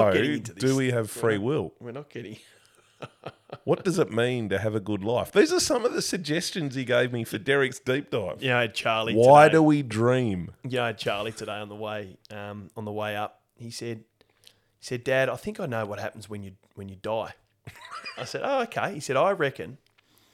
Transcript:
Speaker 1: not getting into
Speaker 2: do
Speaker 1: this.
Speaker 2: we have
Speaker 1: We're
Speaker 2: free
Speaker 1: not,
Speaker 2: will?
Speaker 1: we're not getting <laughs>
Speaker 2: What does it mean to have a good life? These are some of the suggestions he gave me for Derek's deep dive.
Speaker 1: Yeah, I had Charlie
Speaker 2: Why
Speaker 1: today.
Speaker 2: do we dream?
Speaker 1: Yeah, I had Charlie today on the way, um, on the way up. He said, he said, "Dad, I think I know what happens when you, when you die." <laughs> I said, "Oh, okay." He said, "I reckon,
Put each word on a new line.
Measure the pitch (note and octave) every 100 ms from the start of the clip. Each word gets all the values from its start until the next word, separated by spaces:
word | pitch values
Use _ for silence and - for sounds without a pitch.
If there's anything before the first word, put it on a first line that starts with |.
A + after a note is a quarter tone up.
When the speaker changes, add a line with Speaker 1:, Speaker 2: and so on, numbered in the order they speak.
| G#2+
Speaker 1:
not |
getting | F#2 C3 -
into | -
Speaker 2:
do | - C3
Speaker 1:
this. | C3+
Speaker 2:
we | B2+
have | A#2+ G#2+ -
Speaker 1:
We're |
Speaker 2:
free | A#2 G#2
Speaker 1:
not, |
Speaker 2:
will? | A2+ D3+ E2 -
Speaker 1:
we're | A#2+
not | B2+ D3
getting | A#2+ G#2 G#2+ - _ _ _ _ _
<laughs> | - _ - - _ - -
Speaker 2:
What | -
does | G3 E3+
it | A2+
mean | A2 B2 B2 G#2+
to | F#2+
have | A2
a | G#2+
good | G2 G2+
life? | G2+ A#2+ -
These | - D#4+
are | F4
some | - B3+
of | A#3
the | D#4
suggestions | - F#3+ C#3+ D#3+ - G3 C#3+ C3
he | A#2+
gave | A#2+ B2+
me | B2 A2+
for | G#2+
Derek's | G2+ C#3 C3 B2+
deep | - C3+ C#3+
dive. | B2 F2+ -
Speaker 1:
Yeah, | C3 B2
I |
had | A#2
Charlie | - A#2+ A2 A2+ A2
Speaker 2:
Why | B2 D3 D#3
Speaker 1:
today. | D#3+
Speaker 2:
do |
we | D3+ D3
dream? | C3 G#2+ A#2+ B2+ A#2+ F#2 E2 -
Speaker 1:
Yeah, | B2+ B2+
I | A#2+
had | G#2
Charlie | A#2+ G#2 A2
today | A2 G#2+ G#2
on | G#2
the | G#2
way, | G#2+ G#2+ G2 - -
um, | G#2+ G2+ G#2 F#2+ -
on | G#2+
the |
way | G#2 G#2+ G#2
up. | G#2 - _ -
He | A#2
said, | - A#2 A2 - _ _ _ _ _ _ _
he | -
said, | B2+
"Dad, | C3 C3 C3
I | A#2+
think | G#3 G#3+
I | E3
know | A2+ G#2
what | G2+
happens | G#2+ - G2+
when | G#2
you, | G2 F#2+ _ -
when | G2
you | F#2
die." | G#2+ A2 E2+ - _ _ - -
<laughs> | - - - -
I |
said, | B2 C#3 -
"Oh, | C4+
okay." | A#3 - C3
He | F3
said, | - C3
"I | F3+
reckon, | F#3+ C#3+ - F2 C3+ _ _ _ _ _